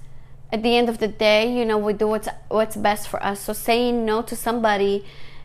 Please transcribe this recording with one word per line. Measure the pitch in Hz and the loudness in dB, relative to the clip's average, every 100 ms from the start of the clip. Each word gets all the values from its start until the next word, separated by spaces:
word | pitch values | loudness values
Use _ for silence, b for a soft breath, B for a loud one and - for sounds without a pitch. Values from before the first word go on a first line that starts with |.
| b b b b - | b b b b -6
at | 226 | -2
the | 233 240 | 2 4
end | 240 | 2
of | 226 | 0
the | 214 | -2
day, | 208 214 214 226 | 2 4 4 4
you | 247 226 | 0 2
know, | 214 | 2
we | 208 | 0
do | 208 214 | 0 0
what's, | 214 - - - | 0 -4 -10 -2
what's | 208 220 214 | 0 0 0
best | 214 214 - | 0 0 -2
for | - | -4
us. | 196 202 | -4 -4
So | - | -6
saying | 214 - 233 247 240 220 | -4 2 2 4 2 2
no | 214 | 0
to | 226 233 | -2 -4
somebody | 226 240 220 202 202 202 202 B B B | -2 0 2 2 2 0 -4 B B B